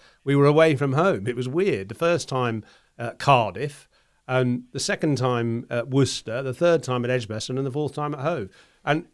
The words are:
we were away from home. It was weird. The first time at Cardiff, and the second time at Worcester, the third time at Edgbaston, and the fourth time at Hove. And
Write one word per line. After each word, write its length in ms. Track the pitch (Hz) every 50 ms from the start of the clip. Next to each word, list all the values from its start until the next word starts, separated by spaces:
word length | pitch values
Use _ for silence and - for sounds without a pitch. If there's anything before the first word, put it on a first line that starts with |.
| _ _ _ _ -
we 140 | 135 139
were 100 | 143 143
away 300 | 147 147 156 160 160 147
from 160 | 120 143 139 131
home. 340 | 147 175 196 160 101 95
It 100 | 127 120
was 120 | 127 127 127
weird. 400 | 135 175 196 202 143 95 95 95
The 60 | 110
first 340 | - 165 170 175 147 - -
time 360 | 135 127 123 117 113 110 - - _ _ _ _ _ -
at 200 | 117 117 - -
Cardiff, 680 | - 143 139 123 110 101 87 - 139 143 - - - _ _ _ _ _ _ _ _
and 380 | - 127 131 127 123 123 123 - _ -
the 80 | 135
second 380 | - - 202 - - 156 143 120
time 480 | 127 127 123 120 117 117 117 120 - -
at 200 | 123 120 117 135
Worcester, 540 | 127 135 135 123 - - - 113 110 127 135
the 120 | 131 123
third 280 | - 175 170 170 160 165
time 220 | 131 127 123 120
at 60 | 120
Edgbaston, 480 | 127 127 113 - 110 110 - - 127 131
and 80 | 139
the 60 | 135 120
fourth 200 | 147 151 143 -
time 220 | 156 147 143 147
at 60 | 143
Hove. 280 | 131 160 175 143 104 185 _ - - _ _ _ -
And 240 | - 147 160 175 _